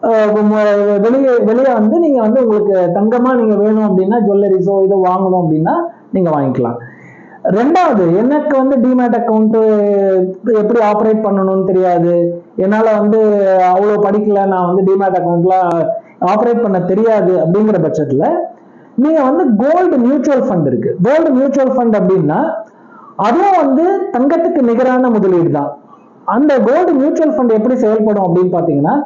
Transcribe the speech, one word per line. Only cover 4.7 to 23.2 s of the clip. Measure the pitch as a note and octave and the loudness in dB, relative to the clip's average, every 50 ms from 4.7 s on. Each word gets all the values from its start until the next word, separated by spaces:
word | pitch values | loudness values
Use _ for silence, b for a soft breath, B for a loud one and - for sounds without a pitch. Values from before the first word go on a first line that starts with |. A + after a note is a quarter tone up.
| G3 G3 F#3+ | 0 0 2
இதோ | F#3+ G3+ G3 F#3 | 2 2 2 2
வாங்கணும் | F3+ F#3 F#3 F#3+ F#3 F3+ F3+ | 0 0 0 0 0 0 0
அப்படின்னா | E3+ D#3+ D#3 D#3 D#3+ F#3+ C#4+ F4 E4+ E4+ B B B B | 0 0 0 0 0 -2 -2 -2 -4 -6 B B B B
நீங்க | - F#3+ F3+ E3 | -4 -2 -2 0
வாங்கிக்கலாம். | D#3 D3 C#3 C3+ B2 B2 B2 A#2 A#2+ A#2+ B B B B B B B B B B B B B | 0 -2 -2 -2 -2 -2 -4 -4 -4 -8 B B B B B B B B B B B B B
ரெண்டாவது, | - F#3+ G#3 A#3+ C#4+ E4 F#4 F4+ E4 B3+ G#3 F3+ E3 E3+ F#3+ | -2 0 0 0 2 2 2 2 2 2 0 0 0 0 0
எனக்கு | A3 B3+ C#4+ D4+ C#4+ D4+ D4 C4 | 0 0 0 0 -2 0 -2 0
வந்து | C4 C4+ C#4 B3+ | 0 0 0 0
டிமேட் | A3+ B3+ B3+ B3 B3 A#3+ A#3 | 0 0 0 0 0 0 -2
அக்கவுண்ட் | A3+ G#3+ A3+ A3 A3 A3 G#3+ A3+ A3+ A3 A3 G#3+ G#3 G#3 G3+ G3+ G3+ G3 G3 F#3+ F#3 F#3 F#3 F#3 - - A#3 A3+ | -2 -2 -2 0 0 0 2 2 2 2 2 2 2 0 0 0 0 0 0 0 0 0 -2 -6 -8 -4 -2 0
எப்படி | G#3+ G3+ - A#3+ A#3 | 0 0 0 0 0
ஆபரேட் | G#3+ G#3 G#3 G#3+ A3 A3 A3 G#3+ A3 | 2 0 0 0 0 0 0 0 -2
பண்ணணும்னு | - G3+ G3 F#3+ F#3+ F#3+ F#3+ F#3+ | -2 -2 0 0 0 0 -2 0
தெரியாது, | F#3 F#3+ F#3 F#3 F3+ F3 E3+ E3+ F3 F3 F3 E3+ E3+ F3 E3+ - - - | 0 0 0 2 2 0 0 0 0 2 0 0 -2 -4 -8 -14 -14 -6
என்னால | - F#3 G3 G#3 G#3+ A3 A3+ G#3+ G#3 | -4 -2 0 0 0 0 0 0 0
வந்து | G#3 G#3 G#3+ A3 A3 G#3+ G#3 G3+ G3 F#3+ F#3+ F#3 | 0 0 2 2 2 2 2 2 0 2 2 2
அவ்வளவு | F3+ F3+ F#3 F#3 G3+ G#3 G#3 G3+ G3+ | 2 2 2 2 2 0 0 0 0
படிக்கல, | G3 G3 G#3+ G#3 G#3 G3+ G3 G3 | 0 0 0 0 0 0 0 0
நான் | G3 F#3+ F#3 F3+ F3 F3+ | 0 0 -2 -2 0 0
வந்து | G3 F#3+ | 0 0
டிமேட் | F#3 G3 G3 G3 F#3+ F3+ F3+ | 2 0 0 0 0 0 -2
அக்கவுண்ட்லாம் | E3+ E3+ E3+ E3+ E3+ F#3 F#3 F#3 F#3 F3 E3+ E3+ D#3+ C3 - B B B B B | -2 0 -2 0 0 2 2 2 0 0 0 -2 -2 -2 -4 B B B B B
ஆபரேட் | - F3+ G3 G#3+ A#3+ A#3+ A#3 G#3+ | -2 -2 0 0 0 0 0 0
பண்ண | A#3 G#3 F#3+ F3+ | -2 -2 -2 -2
தெரியாது | E3+ F3 F#3 G3+ A3+ A3+ A3 G#3 F3+ F3 F#3 F3 | -2 -2 0 0 2 2 2 2 0 0 0 0
அப்படிங்கிற | D#3 D#3+ F3 G#3 G#3+ G#3+ G#3 F3+ | 0 0 0 0 0 0 0 0
பட்சத்துல | D#3+ D#3 C#3 D#3 D3+ C3+ B2+ C3+ E3+ C4 E4+ E4+ - - - B B B B B B B B | 0 -2 -2 -4 -4 -2 -2 -2 0 -2 -2 -4 -6 -8 -10 B B B B B B B B
நீங்க | - B3+ D4+ D#4+ D#4+ C#4 | -2 0 2 2 2 0
வந்து | B3 C#4+ E4 F#4 C#4 A3 F#3+ | 0 0 0 0 0 0 0
கோல்டு | A#3+ C#4+ D#4+ F4+ F#4 F4 D#4 C4+ | 2 0 0 2 0 0 0 0
மியூச்சுவல் | A#3 A#3+ C#4 D4+ - D#4 C#4 B3+ G#3+ | 0 0 0 0 0 0 0 0 0
ஃபண்ட் | - G#3 F3 D#3 C#3 | -2 -2 -2 -2 -2
இருக்கு. | B2 A#2 A#2 - - - F3+ | -2 -2 -4 -4 -4 -2 0
கோல்டு | A3+ C#4+ D#4+ E4 D#4+ | 0 2 0 0 0
மியூச்சுவல் | C4+ B3 C4+ C#4 - C#4+ C4 B3+ - C4 | 0 0 0 0 0 0 0 0 0 0
ஃபண்ட் | B3 A#3 G#3+ | 0 0 0
அப்படின்னா | G#3 F#3 F3+ F#3+ F#3 D#3 C#3+ D#3 G3 D4 D#4+ - - - B B B B B B B B B B | 0 0 0 0 0 0 0 -2 -2 -2 -4 -6 -8 -12 B B B B B B B B B B
அதுவும் | B | B